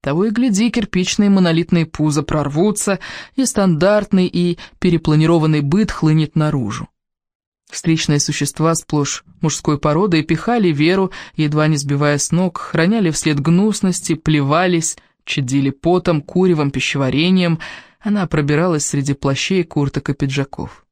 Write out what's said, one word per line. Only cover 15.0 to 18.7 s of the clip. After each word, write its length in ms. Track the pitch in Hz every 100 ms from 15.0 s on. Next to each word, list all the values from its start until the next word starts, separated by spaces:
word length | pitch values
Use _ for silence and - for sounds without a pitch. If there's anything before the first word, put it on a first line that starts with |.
| _ _
чадили 460 | - - 127 139 139
потом, 540 | 135 165 180 175 160
куревом, 480 | - 175 185 160 143
пищеварением. 880 | 139 - 139 135 127 170 185 175 160 - - - _
Она 260 | 214 208 175
пробиралась 640 | 156 143 147 180